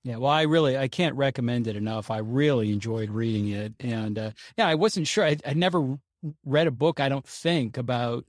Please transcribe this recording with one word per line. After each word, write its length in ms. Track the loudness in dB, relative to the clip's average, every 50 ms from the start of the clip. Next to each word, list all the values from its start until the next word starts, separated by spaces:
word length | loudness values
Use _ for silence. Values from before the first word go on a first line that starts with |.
| -10
Yeah. 120 | -10 -8
Well, 140 | -2 0 2
I 120 | 2 2 2
really, 340 | 4 4 4 4 4 2
I 120 | 2 -2 -2
can't 280 | 0 0 0 0 0
recommend 500 | 0 0 0 0 0 -2 0 0 0 -2
it 80 | -2 -2
enough. 360 | -4 -4 -4 -4 -4 -4 -4
I 80 | -4 -4
really 520 | -4 -2 0 2 4 4 4 2 2 2
enjoyed 400 | 0 0 -2 -2 -2 -2 -4 -4
reading 380 | -2 -2 -2 0 0 0 0 0
it. 240 | -2 -4 -6 -8 -10 -8
And, 380 | -6 -4 -4 -2 -2 -4 -4 -4
uh, 120 | -6 -6 -8 -12 -18 -12 -2 0
yeah, 100 | 2 2
I 60 | 2
wasn't 320 | 2 2 2 2 0 -2 0
sure. 160 | 2 2 4
I, 140 | 4 2 0 -2
I 80 | -2 0
never 440 | 2 2 2 2 2 0 0 -2 -6 _ _ _ _ -12 -12 -12 _ -6
read 220 | 0 2 2 2
a 40 | 2
book, 300 | 2 2 2 2 2 2
I 80 | 2 0
don't 180 | 0 -2 -4
think, 520 | -8 -14 -4 -2 0 2 2 0 -2 -2 -4
about, 480 | -4 -2 -2 -2 0 -2 -4 -4 -6